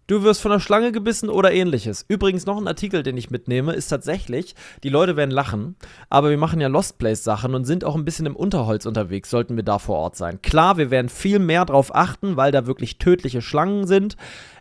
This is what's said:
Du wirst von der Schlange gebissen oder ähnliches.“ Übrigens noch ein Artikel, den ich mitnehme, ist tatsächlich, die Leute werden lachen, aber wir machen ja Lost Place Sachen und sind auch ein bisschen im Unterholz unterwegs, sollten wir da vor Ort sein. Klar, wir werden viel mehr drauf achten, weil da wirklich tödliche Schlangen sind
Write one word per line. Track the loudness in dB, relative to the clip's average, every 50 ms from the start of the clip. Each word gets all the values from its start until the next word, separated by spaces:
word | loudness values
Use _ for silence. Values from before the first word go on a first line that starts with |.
| _ 0
Du | 0 4
wirst | 4 4 4 4
von | 2 2
der | 2 2
Schlange | 2 2 2 4 4 2
gebissen | -2 -2 -2 -2 -4 -2 -2 -2
oder | 2 4 4 4
ähnliches.“ | 4 4 2 2 0 -2 -2 -4 -8 -8 -4
Übrigens | -4 -2 0 0 0 0 0 -4
noch | -4 -6 -4
ein | -4 -6
Artikel, | -6 -4 -4 -2 -2 -2
den | -2 -2 -6
ich | -6 -8 -8
mitnehme, | -8 -8 -4 -2 -2 0 0 -2
ist | -4 -4 -4 -4
tatsächlich, | -4 -4 -4 -4 -6 -6 -6 -6 -6 -6 -6 -8 -14 -20 -20 -20 -18 -10 -6
die | 0
Leute | 2 2 4 4 2
werden | 0 0 0
lachen, | 0 -2 -2 -2 -4 -6 -6 -8 -10 _ -20 -20 -20 -18 -6 2
aber | 4 4 4 4
wir | 2 2
machen | 2 0 0 0
ja | 0 2
Lost | 0 0 0 -2 -6 -2
Place | -2 -2 -2 0 -2
Sachen | -2 -2 -2 -2 -2 -2
und | -2 -2
sind | -2 -2 -2 -2
auch | -2 -2
ein | -2 -4
bisschen | -4 -4 -4 -6
im | -6 -4
Unterholz | -2 -2 0 0 0 0 0 -2 -2 -2
unterwegs, | -4 -2 -2 -2 -2 -4 -8 -6 -2
sollten | -2 -2 -2 -2 -4
wir | -4 0
da | 0 -2 -2
vor | 0 -2 -2
Ort | -2 -2 -4 -6
sein. | -6 -8 -8 -6 -4
Klar, | -2 2 4 4 4 4 4
wir | 2 2 2
werden | 2 0 0 -2
viel | -6 -4 -2 2 2 2
mehr | 2 2 2 2 2
drauf | 4 4 4 4 4
achten, | 2 0 0 0 -2 -6 -4 -4 0
weil | 2 2 4
da | 2 2 0 -2
wirklich | -6 -6 -6 -10 -6 0
tödliche | 4 4 4 4 2 -4 -6 -6
Schlangen | -6 -2 0 0 0 0 0 -2 0 2
sind | 2 2 2 0 -6 -10 -18 -18 -18 -20 -20 -20 -20 -20